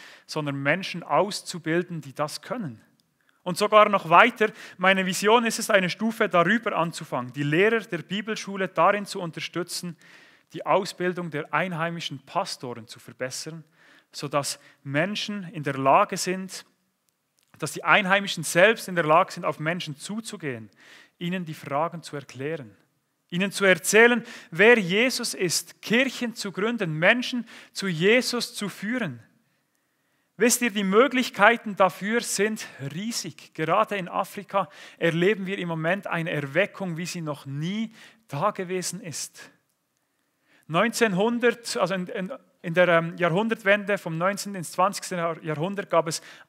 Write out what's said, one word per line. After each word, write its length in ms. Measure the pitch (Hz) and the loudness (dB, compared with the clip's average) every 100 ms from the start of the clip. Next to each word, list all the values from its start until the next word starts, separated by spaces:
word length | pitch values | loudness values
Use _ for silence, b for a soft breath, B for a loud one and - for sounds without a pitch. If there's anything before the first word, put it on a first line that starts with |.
| B B B | B B B
sondern 300 | 156 147 139 | -6 -4 -4
Menschen 480 | 139 170 185 175 | 0 0 -2 -8
auszubilden, 1000 | - 151 196 - - 180 156 165 180 165 | 0 2 2 -2 -10 -8 -2 -2 -2 -8
die 120 | 135 | -10
das 280 | 127 147 - | -6 -6 -8
können. 400 | - 254 170 110 _ _ _ _ _ _ | -10 -8 -8 -12 _ _ _ _ _ _
Und 140 | - 170 | -6 -2
sogar 300 | 208 208 214 | 6 8 8
noch 220 | 196 160 | 4 6
weiter, 380 | 170 233 240 214 B B B | 8 8 6 -2 B B B
meine 280 | 180 190 185 | 2 2 2
Vision 400 | 185 202 233 233 | 0 4 4 4
ist 140 | 226 | -4
es, 100 | 214 | 2
eine 220 | 208 180 | 2 2
Stufe 360 | - 220 220 214 | -2 -4 0 2
darüber 480 | 180 170 226 214 185 | 4 4 2 0 -2
anzufangen, 560 | 165 - 165 139 123 | -2 -4 -8 -6 -6
die 120 | 131 | -4
Lehrer 380 | 143 151 208 226 | 0 2 2 2
der 180 | 202 170 | -4 -10
Bibelschule 680 | 147 196 214 214 - 196 190 | -8 -8 -6 -8 -8 -6 -4
darin 380 | - 175 202 196 | 2 2 2 -2
zu 160 | 190 | -8
unterstützen, 720 | 175 156 - 165 175 - 175 160 b b b b b | -8 -10 -8 -8 -8 -8 -10 -14 b b b b b
die 120 | 170 - | -8 0
Ausbildung 640 | 170 196 - 180 180 175 | 0 0 -4 -4 -4 -8
der 240 | 143 160 | -8 -4
einheimischen 640 | 151 185 165 165 170 - 135 - | -2 -2 -4 -6 -6 -10 -12 -8
Pastoren 600 | 170 185 - 127 117 107 | -6 -6 -8 -10 -12 -14
zu 120 | - | -20
verbessern, 640 | - 117 127 123 - 160 156 b b b b | -18 -10 -8 -8 -12 -14 -18 b b b b
sodass 480 | - 143 147 139 - b b | -12 -4 -2 -2 -8 b b
Menschen 640 | 139 139 180 208 - 208 175 | -4 0 0 -2 -8 -8 -10
in 100 | 185 | -8
der 140 | 143 131 | -6 0
Lage 400 | 135 160 202 190 | 4 4 4 -2
sind, 480 | - 185 190 - - _ _ _ _ _ _ _ _ - | -4 -6 -8 -14 -18 _ _ _ _ _ _ _ _ -10
dass 140 | 151 | -8
die 140 | 180 170 | -4 4
Einheimischen 580 | 175 190 196 196 - | 4 6 0 0 -6
selbst 460 | 151 170 202 226 - | -2 4 6 4 -2
in 60 | 175 | -2
der 100 | 156 | 4
Lage 260 | 160 185 | 4 4
sind, 140 | - 175 | -4 -6
auf 140 | 147 | -6
Menschen 360 | 151 180 160 139 | -4 -6 -6 -12
zuzugehen, 760 | - 214 220 202 156 117 107 B B B B B | -10 -10 -10 -10 -8 -10 -12 B B B B B
ihnen 260 | 175 185 165 | -6 -4 -6
die 80 | |
Fragen 500 | 156 - 143 165 170 | -10 -6 -2 -2 -6
zu 140 | - 147 | -12 -14
erklären, 580 | 131 123 139 160 113 95 _ _ _ _ - | -12 -10 -8 -8 -12 -20 _ _ _ _ -8
ihnen 240 | 175 196 | -4 -2
zu 100 | - | 2
erzählen, 640 | 196 175 - 208 240 240 226 B B | 4 4 6 8 8 6 -2 B B
wer 280 | 160 208 240 | 6 8 8
Jesus 560 | 175 196 254 247 233 | 6 2 2 0 -6
ist, 480 | - 180 - - - | -4 -2 -2 -6 -12
Kirchen 540 | - 220 269 - 240 220 | 0 2 2 -2 -8 -6
zu 160 | 202 | -10
gründen, 420 | 180 214 240 185 156 | -4 -4 -2 -4 2
Menschen 520 | 180 240 240 247 220 B B | 4 4 0 -6 -8 B B
zu 160 | - 196 | -8 -4
Jesus 680 | 160 185 240 247 240 - | 0 4 4 2 -4 -6
zu 140 | - 202 | -8 -10
führen. 560 | - 196 254 190 117 - _ _ _ _ _ _ _ _ _ _ - | -8 -8 -6 -6 -10 -18 _ _ _ _ _ _ _ _ _ _ 2
Wisst 280 | 233 233 | 2 2
ihr, 80 | 240 | 0
die 120 | 202 | -2
Möglichkeiten 920 | 190 202 269 247 240 - 208 233 220 185 | 2 4 4 2 -2 4 4 4 -2 2
dafür 420 | 185 - 196 233 | 2 2 -4 -4
sind 460 | - - 208 214 - - 139 | -2 -2 -2 -2 -10 -12 -10
riesig. 600 | 151 220 226 175 - - | -8 -8 -8 -8 -14 -16
Gerade 420 | - 156 185 214 202 | -6 0 2 0 -2
in 140 | 175 | -6
Afrika 580 | 185 190 - 190 196 185 B B B | -4 -6 -8 -4 -2 -2 B B B
erleben 480 | 170 165 175 214 185 | 0 2 2 2 -2
wir 140 | 202 | -6
im 100 | 175 | -6
Moment 380 | 160 160 196 - | -4 -2 -2 -4
eine 240 | 170 165 | -4 -4
Erweckung, 680 | 156 143 143 196 - 190 160 | -4 -2 0 0 -2 -8 -6
wie 80 | 180 | -8
sie 160 | 175 | -8
noch 240 | 156 139 139 | -8 -8 -8
nie 480 | 139 160 208 220 B B B - | -6 -4 -4 -6 B B B -12
da 240 | 139 196 | -4 -4
gewesen 480 | 202 180 185 175 175 | -4 -6 -6 -6 -10
ist. 500 | 190 135 - - - _ _ _ _ _ _ _ _ _ _ _ - | -12 -12 -12 -14 -20 _ _ _ _ _ _ _ _ _ _ _ -4
Neunzehnhundert, 1080 | 160 226 226 226 180 220 240 233 233 - 240 | 0 2 2 2 4 2 2 2 0 -4 -2
also 180 | 180 | 0
in, 140 | 185 180 | 0 -4
in 240 | 214 185 262 _ _ | -6 -8 -10 _ _
in 140 | 180 170 | -2 4
der, 120 | 180 | 6
ähm, 280 | 170 165 175 | 6 2 0
Jahrhundertwende 800 | 170 165 226 226 196 208 196 202 | 0 2 0 0 2 2 2 -4
vom 200 | 175 160 | -4 -2
neunzehnten 400 | 180 202 202 196 | -2 -2 -8 -10
ins 140 | 160 | -8
zwanzigste 440 | - 190 190 - 180 | 0 0 0 -8 -4
Jahr-, 280 | 170 160 | -4 -4
Jahrhundert 460 | 160 147 180 202 - | -6 -4 -4 -6 0
gab 180 | 165 160 | 0 0
es 140 | 156 B B | -4 B B